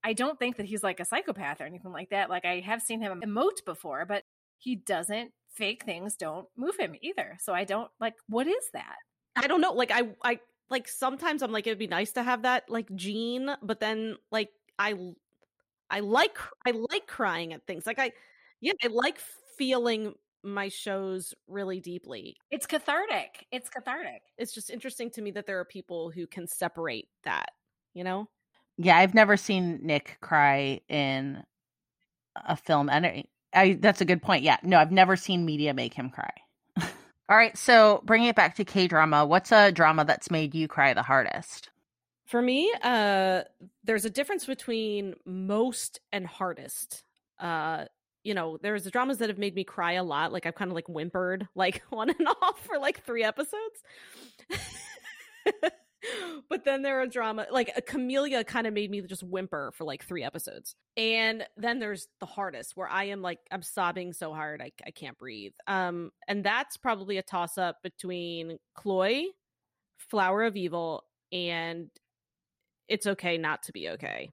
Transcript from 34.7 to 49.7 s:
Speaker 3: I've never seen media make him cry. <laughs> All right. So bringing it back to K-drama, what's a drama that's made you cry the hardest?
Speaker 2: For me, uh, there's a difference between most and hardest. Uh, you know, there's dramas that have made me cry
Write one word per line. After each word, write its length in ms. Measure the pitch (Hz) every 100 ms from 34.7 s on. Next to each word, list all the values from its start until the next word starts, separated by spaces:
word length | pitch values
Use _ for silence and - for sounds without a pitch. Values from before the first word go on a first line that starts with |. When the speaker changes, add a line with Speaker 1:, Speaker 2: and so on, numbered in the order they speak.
| 175
Speaker 3:
I've 120 | 156
never 240 | 190 185 190
seen 300 | - 180 170
media 280 | 151 147
make 200 | 135 120
him 160 | - 131
cry. 220 | - - - _ _
<laughs> 260 | _ -
All 560 | - - - _ - 214
right. 200 | 226 -
So 440 | - 233 214 208 -
bringing 220 | 226 240
it 60 | 226
back 200 | 165 -
to 100 | 196
K-drama, 600 | 196 180 165 156 147 147
what's 260 | 175 -
a 200 | 220 202
drama 340 | 165 160 160 151
that's 260 | - -
made 240 | 165 151 156
you 120 | 156
cry 260 | - 139
the 100 | 123
hardest? 680 | 120 135 123 - - - - _ _ _ _ _ _
Speaker 2:
For 160 | 240
me, 320 | 247 262 359 466
uh, 600 | 247 240 208 196 190 185 - _ 185 _
there's 220 | - 220 214
a 40 |
difference 360 | 202 277 392 -
between 680 | 262 - 226 220 208 196 180 -
most 760 | 185 190 208 254 240 - - _
and 140 | 202 175
hardest. 800 | - 185 170 - - - - _ _ _ _
Uh, 460 | 175 160 156 156 151 _ _ _
you 100 | 208
know, 240 | 196 165 160
there's 320 | 208 208 185
dramas 300 | 247 254 254
that 100 | 220
have 80 | 196
made 160 | 202
me 100 | 185
cry 300 | 185